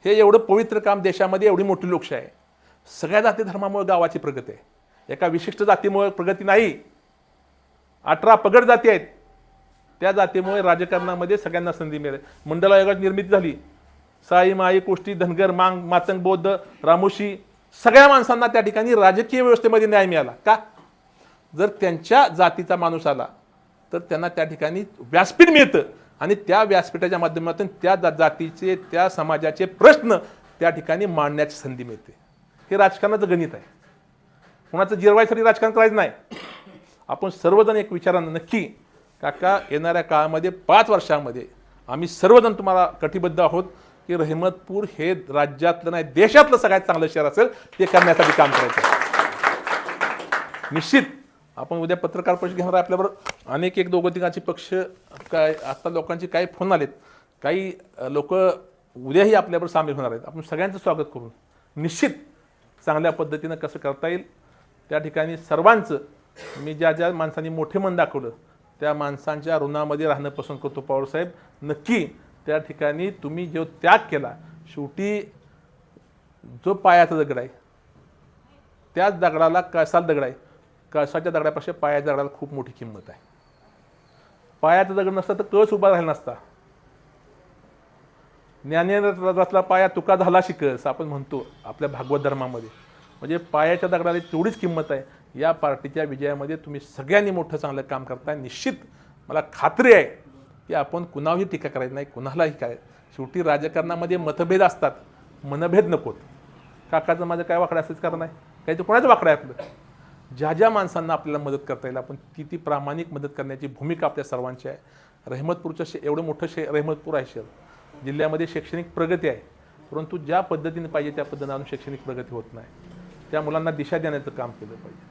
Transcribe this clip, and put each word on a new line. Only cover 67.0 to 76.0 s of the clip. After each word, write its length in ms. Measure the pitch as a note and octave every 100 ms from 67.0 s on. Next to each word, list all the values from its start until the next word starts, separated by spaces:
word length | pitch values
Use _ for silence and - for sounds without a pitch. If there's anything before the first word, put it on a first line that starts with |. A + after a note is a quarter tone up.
| E3+
माणसांनी 360 | F3 D#3+ D#3 D#3+
मोठे 300 | D#3+ D#3 G3
मन 160 | F#3+ F3
दाखवलं, 340 | D#3+ C#3 B2 - _ _ _ _
त्या 140 | D3
माणसांच्या 640 | D3 C#3+ C#3 D3 D3+ D3 D#3+
ऋणामध्ये 500 | C#3+ D3 D3+ D3 D#3+
राहणं 220 | C#3 C#3+
पसंत 280 | C#3 - C#3
करतो 180 | C#3+ C#3+
पवारसाहेब. 460 | C#3 C3+ C#3 D#3 F3 - _ _
नक्की 540 | D3 D3 - A#3 D3+ - - _ -
त्या 120 | D#3
ठिकाणी 520 | D#3 D3 D3 D3 F#3
तुम्ही 360 | G3 C#3+ D#3+ F3
जो 200 | D#3+ D#3+
त्याग 320 | - E3 G#3 -
केला, 240 | D3+ B2 B2 - - -
शेवटी 640 | - C#3+ C#3+ G3+ G#3 G3+ _ _ _ _ _ _ _